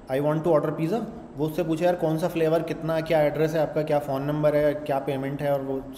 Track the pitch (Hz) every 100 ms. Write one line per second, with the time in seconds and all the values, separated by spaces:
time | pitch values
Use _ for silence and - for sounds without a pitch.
0 | - 135 147 156 160 151 151 151 160 220
1 | 214 - - - 156 156 165 160 175 175
2 | 156 160 175 175 160 165 160 151 156 160
3 | 156 165 147 143 156 160 147 - 151 147
4 | 143 135 143 151 151 147 147 147 - 135
5 | 135 135 139 139 143 139 135 135 131